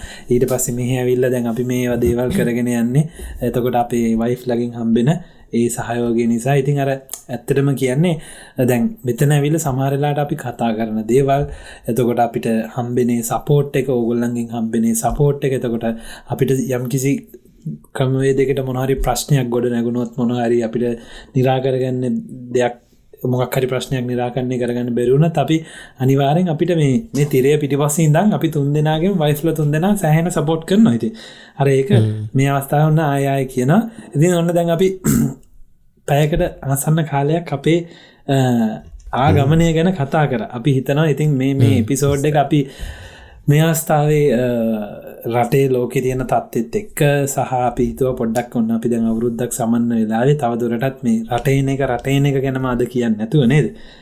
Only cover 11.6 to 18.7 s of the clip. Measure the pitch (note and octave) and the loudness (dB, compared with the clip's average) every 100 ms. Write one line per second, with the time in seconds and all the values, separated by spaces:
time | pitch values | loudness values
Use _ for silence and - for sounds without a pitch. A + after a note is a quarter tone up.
11.6 | - - - A#2 A#2+ A#2 A#2 A#2 A#2 A2+ | -16 -10 -4 0 0 2 0 0 -2 -2
12.6 | A2 C3 A#2+ B2 A#2+ A#2+ A2+ A#2 - D3 | -2 -6 -2 0 0 0 -2 -4 2 2
13.6 | C#3+ C#3 C3 B2 A#2 A#2+ A#2+ A#2+ A2+ A#2 | 2 -2 0 0 0 0 -2 -2 -4 -4
14.6 | A2+ A2+ A#2 A2+ A#2+ A#2 C#3+ C#3+ C#3 C3 | -2 0 0 0 -2 2 2 2 -2 -2
15.6 | B2+ A2+ A#2 A2+ - - - A#2+ B2+ C3 | -2 -2 -4 -6 -10 -18 -10 -2 0 0
16.6 | A#2 B2 B2 C3+ C#3 B2 - - - _ | -2 -4 -2 -2 0 -2 -6 -20 -20 _
17.6 | D#3 D3 - - C3 C3 C3+ C3+ C3 C3+ | -14 -14 -10 -4 0 2 2 2 0 -2
18.6 | C3 | -2